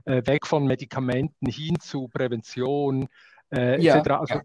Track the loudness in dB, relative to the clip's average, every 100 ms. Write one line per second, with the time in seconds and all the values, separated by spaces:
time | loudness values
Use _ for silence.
0 | -2 0 2 0 2 0 2 0 -4 -6
1 | -2 0 -2 -4 -4 -4 -4 -4 -4 -8
2 | -6 -4 -4 -4 -6 -6 -2 0 0 -2
3 | -4 _ -20 _ -8 -2 2 4 6 6
4 | 4 0 0 -4